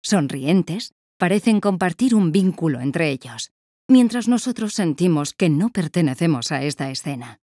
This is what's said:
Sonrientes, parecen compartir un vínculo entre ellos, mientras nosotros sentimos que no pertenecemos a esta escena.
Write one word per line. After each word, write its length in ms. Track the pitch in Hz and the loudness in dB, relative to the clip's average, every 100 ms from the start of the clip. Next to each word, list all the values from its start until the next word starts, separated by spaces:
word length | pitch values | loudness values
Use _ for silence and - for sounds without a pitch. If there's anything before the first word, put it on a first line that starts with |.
Sonrientes, 920 | - 202 139 139 135 185 170 180 - _ _ _ | 0 0 0 -4 2 2 2 -6 -10 _ _ _
parecen 420 | 175 202 - 208 | 0 2 2 2
compartir 560 | 202 180 180 170 254 226 | 0 0 -2 0 2 4
un 160 | 175 | 4
vínculo 480 | 170 185 170 165 127 | 2 0 0 -2 -2
entre 320 | 131 151 160 | -4 -2 -2
ellos, 400 | 131 - 117 - _ _ _ - | -4 -10 -14 -16 _ _ _ 4
mientras 400 | 254 240 240 214 | 6 6 0 0
nosotros 440 | 247 - - 214 | 0 -2 -6 -6
sentimos 600 | - 180 139 180 156 147 | -2 -2 2 2 2 -2
que 160 | - 180 | 0 2
no 180 | 147 220 | 2 0
pertenecemos 880 | 208 165 180 160 127 170 135 - | -2 -4 0 0 0 0 0 -2
a 100 | 143 | -4
esta 260 | 143 143 135 | -4 -6 -8
escena. 500 | 135 - 135 120 110 _ | -8 -8 -10 -12 -20 _